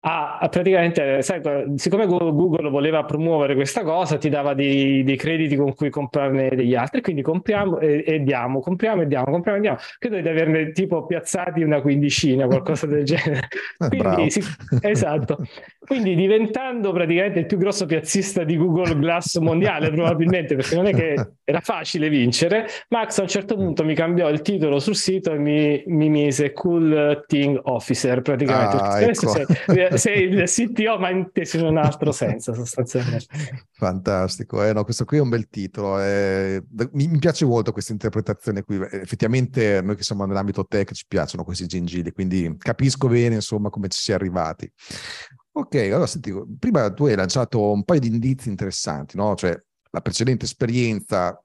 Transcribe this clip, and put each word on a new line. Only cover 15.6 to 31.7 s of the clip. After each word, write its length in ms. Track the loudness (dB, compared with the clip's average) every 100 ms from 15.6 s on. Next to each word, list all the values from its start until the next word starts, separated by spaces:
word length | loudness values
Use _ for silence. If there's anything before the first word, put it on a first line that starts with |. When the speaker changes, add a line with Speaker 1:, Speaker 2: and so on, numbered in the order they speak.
| -20 _
Speaker 1:
Quindi 360 | -4 0 2
diventando 800 | 4 4 4 2 -2 -4 -2 0
praticamente 480 | 0 2 2 2 0
il 60 | 0
più 120 | 0
grosso 280 | 2 0 0
piazzista 580 | -2 0 -2 -2 -2
di 120 | 0 2
Google 400 | 2 2 2 2
Glass 400 | 2 0 -2 0
mondiale, 520 | 2 2 2 2 0
Speaker 2:
<laughs> 20 |
Speaker 1:
probabilmente, 640 | 2 2 2 2 2 0
perché 220 | -2 0 0
non 100 | 2
è 80 |
che 380 | 2 0 0 -2 _
era 180 | -2 -2
facile 480 | -2 -6 -4 -2 2
vincere, 580 | 4 2 2 2 2 -2 -10 -2
Max 300 | -2 0 -2
a 40 |
un 60 | 0
certo 240 | -2 -2
Speaker 2:
Mm. 40 | -2
Speaker 1:
punto 260 | -2 0
mi 100 | 0
cambiò 340 | 2 2 2 2
il 120 | 0
titolo 400 | 0 0 2 2
sul 160 | 0 -2
sito 360 | 0 0 0
e 60 | 0
mi, 440 | 2 2 4 2 0
mi 220 | 2 4
mise 440 | 4 2 2 0
Cool 720 | 0 0 2 4 4 2 0 0
Thing 320 | 0 2 0
Officer, 580 | -2 -4 -2 0 2 0
praticamente. 560 | 0 0 2 2 4 2
Speaker 2:
Ah, 180 | 2
Speaker 1:
Adesso 420 | 4 4 4 2 0
Speaker 2:
ecco. 160 | 2 0 4
Speaker 1:
sei, 260 | 4 4 2
sei 240 | 2 2
il 180 | 2 2
C 280 | 2 0 0
T 140 | 0 0
O, 100 | 0
ma 120 | 0
inteso 480 | -2 -2 -4 -2 0
in 80 |
un 100 | 2